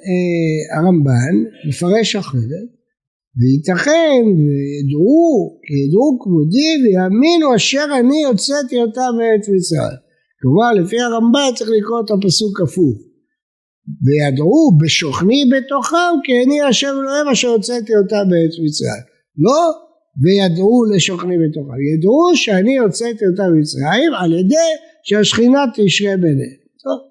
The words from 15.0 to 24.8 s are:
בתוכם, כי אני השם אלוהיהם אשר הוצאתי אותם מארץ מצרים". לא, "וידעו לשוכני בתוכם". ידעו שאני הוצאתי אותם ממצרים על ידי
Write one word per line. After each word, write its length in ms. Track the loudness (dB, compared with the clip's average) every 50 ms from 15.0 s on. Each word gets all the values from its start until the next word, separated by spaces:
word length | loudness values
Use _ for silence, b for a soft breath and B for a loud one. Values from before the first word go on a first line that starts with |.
| -4 -4 -4 -2 0 2 2 2 2 2 2
בתוכם, 600 | 0 -2 -4 -6 -6 -4 -2 -2 0 0 0 -2 -2 -2
כי 80 | 0 0 2 2
אני 180 | 2 0 0
השם 260 | 0 0 0 -2 -2
אלוהיהם 400 | -4 -6 -6 -6 -4 -4 -4 -2
אשר 200 | -2 -2 -2 0
הוצאתי 460 | 0 0 -2 -2 -4 -8 -8 -4 -2 0
אותם 280 | 0 0 0 -2 -2 0 2
מארץ 240 | 2 2 2 0 -2 -2 -4
מצרים". 380 | -4 -4 -4 -6 -6 -8 -10 -14 _ _ _ _ _ _
לא, 220 | 0 0 2 2 2 0 0 -2 -6 -12 _ _ _ _ _ _ 0
"וידעו 640 | 2 2 2 2 2 0 0 0 2 2 4 4 2 2
לשוכני 440 | 2 0 0 -2 -4 -6 -4 -2 0 0 0
בתוכם". 340 | 0 -2 -6 -10 -10 -8 -4 -2 -2 -2
ידעו 280 | 0 2 2 4 4 4 2 2
שאני 420 | 0 0 0 0 0 2 2 2
הוצאתי 480 | 2 0 0 -2 -4 -6 -8 -6 -2 0
אותם 240 | 0 0 0 0 2 2
ממצרים 580 | 2 0 0 -4 -6 -4 -2 0 0 0 0 -2
על 200 | -2 -2 -2 0
ידי 360 | 0 2 2 2 2 2 0 -2 -4